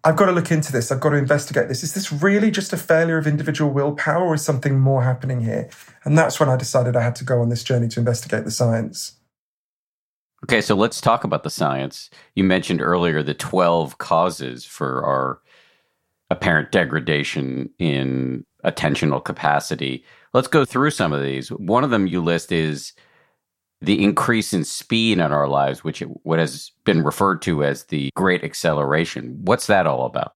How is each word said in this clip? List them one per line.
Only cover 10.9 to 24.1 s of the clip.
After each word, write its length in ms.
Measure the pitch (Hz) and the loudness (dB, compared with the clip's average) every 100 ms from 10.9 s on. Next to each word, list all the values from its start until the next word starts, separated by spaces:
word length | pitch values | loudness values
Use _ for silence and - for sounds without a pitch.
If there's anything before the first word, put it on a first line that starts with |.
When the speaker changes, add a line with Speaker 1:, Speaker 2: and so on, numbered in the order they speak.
| - | 2
Speaker 2:
talk 240 | - 117 110 | 2 2 0
about 180 | 85 | -4
the 60 | 78 | -4
science. 600 | - 71 67 67 - - - _ - | -2 -2 -2 -6 -10 -20 -20 _ 0
You 100 | 95 | 4
mentioned 360 | 92 - 87 | 2 2 -2
earlier 400 | 65 90 85 76 | 2 2 2 0
the 120 | 73 | -2
twelve 640 | 73 - 92 87 85 76 - | -4 -2 2 4 4 0 -6
causes 680 | - 82 90 80 65 62 | 0 2 2 -2 -10 -10
for 400 | - - 69 65 | -16 -8 -6 -4
our 360 | 69 67 65 64 _ _ _ _ _ _ _ _ _ | -2 -2 -2 -6 _ _ _ _ _ _ _ _ _
apparent 420 | 90 104 80 76 | -2 2 2 2
degradation 1000 | 95 80 76 67 76 71 - 67 65 69 _ | 0 0 -2 -2 -2 -2 -4 -4 -6 -8 _
in 680 | 85 69 67 65 65 64 - _ | -2 -2 -2 -2 -4 -6 -10 _
attentional 580 | - - 76 71 78 65 | -6 -2 -2 0 0 -2
capacity. 840 | - - 78 73 - - 67 64 _ - _ | -4 -2 0 0 -2 -6 -6 -8 _ -20 _
Let's 140 | 127 131 | -2 2
go 160 | 160 | 0
through 280 | 131 127 147 | 2 0 0
some 200 | - 87 | 0 -2
of 100 | 71 | 0
these. 280 | 69 67 - | -2 -6 -8
One 340 | - 82 117 | -10 0 0
of 60 | 143 | 2
them 180 | 113 95 | 2 0
you 160 | 90 | 0
list 300 | 82 85 - | 0 -2 0
is 400 | 85 80 71 - _ _ _ _ _ _ _ _ _ | -2 0 -4 -10 _ _ _ _ _ _ _ _ _
the 220 | - 101 | 0 2
increase 500 | 101 | 4